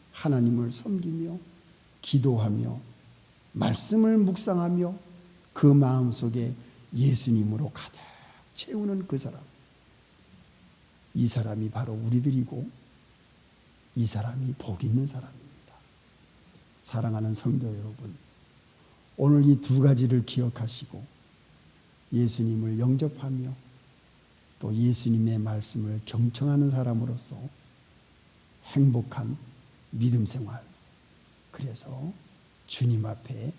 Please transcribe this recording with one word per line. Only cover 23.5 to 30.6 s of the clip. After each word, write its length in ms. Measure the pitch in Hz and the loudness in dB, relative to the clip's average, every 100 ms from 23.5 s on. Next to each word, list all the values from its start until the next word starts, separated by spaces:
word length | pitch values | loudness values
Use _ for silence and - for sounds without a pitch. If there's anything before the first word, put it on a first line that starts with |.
| 131 - - - - - - _ - - - | -10 -16 -20 -20 -20 -20 -20 _ -20 -20 -12
또 140 | 117 | -4
예수님의 640 | 110 120 120 117 113 113 110 | 0 2 0 0 2 2 0
말씀을 640 | 107 107 104 - 107 107 | -4 -6 -6 -6 -6 -6
경청하는 680 | - 110 120 117 143 143 143 | -6 -2 -2 0 0 2 2
사람으로서 680 | 131 127 113 120 123 - 107 131 - - - - - _ - _ - - - - | 0 -2 -2 -4 -6 -10 -14 -14 -16 -20 -20 -20 -20 _ -20 _ -20 -20 -20 -4
행복한 680 | 143 139 120 113 - 113 143 - - - - - | 4 4 4 -2 -6 -8 -8 -12 -20 -20 -20 -12
믿음 360 | 110 120 120 104 | -2 2 2 0
생활, 360 | 131 104 117 | -4 -10 -12